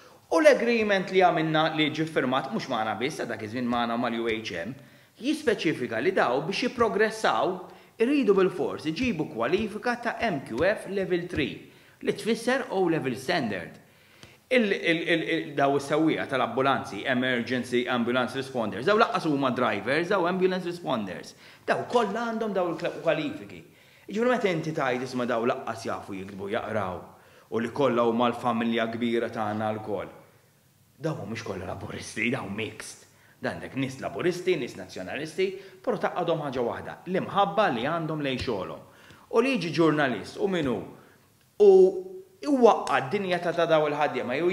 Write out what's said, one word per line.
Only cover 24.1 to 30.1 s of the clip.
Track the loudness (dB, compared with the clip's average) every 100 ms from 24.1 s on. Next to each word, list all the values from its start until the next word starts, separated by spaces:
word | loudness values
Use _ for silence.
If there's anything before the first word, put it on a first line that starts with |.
| -2 2
meta | 2 2
inti | 0 -2 -2
tgħid | 0 -2 -4
isma' | -4 0
daw | 0 0
laqqas | -2 -4 -8 -6
jafu | -8 -8
jiktbu | -10 -10 -10 -4
jaqraw | -4 -2 -4 -4 -6 -12 -20 -20 -20 -6
u | -4
li | -2
kollha | 0 2 4 2
huma | 4 2
l-familja | 2 -2 0 0 0 -2
kbira | -2 -2 0 -2
tagħna | -4 -4 -2 -2 -4
lkoll. | -4 -6 -6